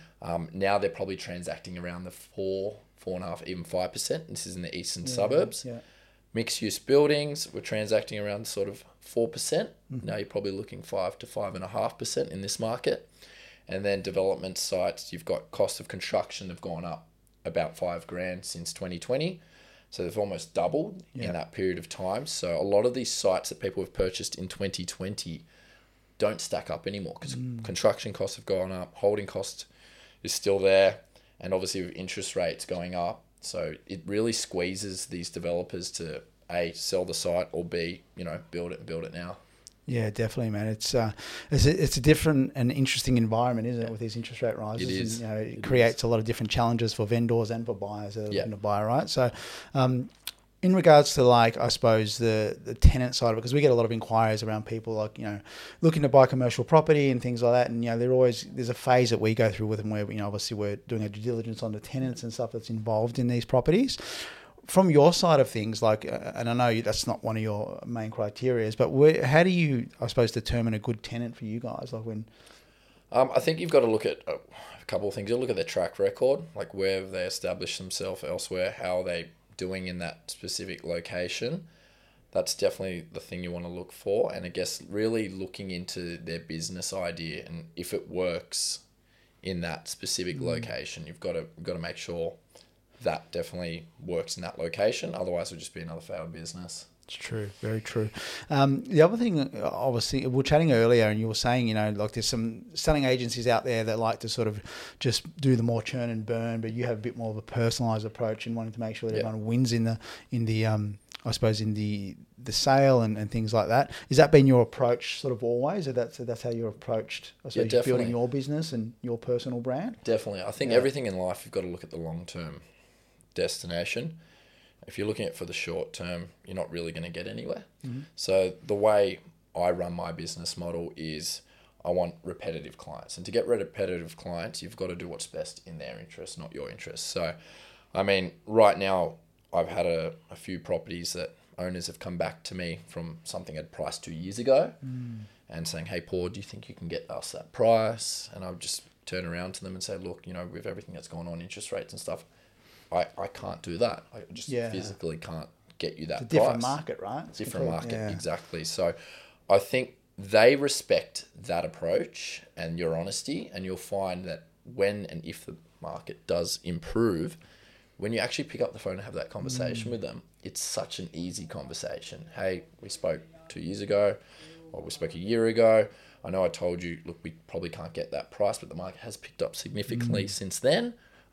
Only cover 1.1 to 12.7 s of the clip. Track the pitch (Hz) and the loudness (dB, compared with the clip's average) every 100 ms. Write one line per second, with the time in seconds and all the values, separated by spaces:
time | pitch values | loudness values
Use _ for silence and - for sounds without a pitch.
1.1 | 95 - 90 85 80 - 90 87 87 90 | -6 -8 -10 -8 -8 -10 -10 -10 -10 -12
2.1 | - - - 95 95 101 107 _ _ - | -14 -16 -6 -2 -2 -4 -8 _ _ -8
3.1 | 90 92 85 - 90 82 92 90 - - | -6 -6 -8 -8 -8 -4 -2 -2 -2 -4
4.1 | 160 160 - 107 92 87 - 87 - 104 | -4 -4 -10 -10 -8 -8 -6 -6 -6 -4
5.1 | 123 107 143 202 - 127 120 - - _ | 0 2 4 2 -2 -10 -12 -14 -20 _
6.1 | _ _ 113 113 - 107 - - 143 147 | _ _ -4 -2 -2 -4 -4 4 6 6
7.1 | 147 147 147 - - - 110 107 107 - | 4 0 -6 -8 -8 -4 -4 2 2 2
8.1 | 107 104 101 113 - 98 101 - _ - | -6 -4 -6 -6 -4 -4 -4 -18 _ -6
9.1 | - 117 123 - 156 - - _ 131 107 | 0 0 0 -2 -2 -2 -10 _ -10 -6
10.1 | 104 101 104 101 95 113 98 - 98 92 | -6 -4 -4 -4 -6 -8 -14 -6 -2 -2
11.1 | - - - 101 90 92 107 110 - 113 | -4 -10 -6 -6 -6 -6 -2 -4 -4 -4
12.1 | - - 95 98 - 110 | -2 -4 -6 -6 -4 -4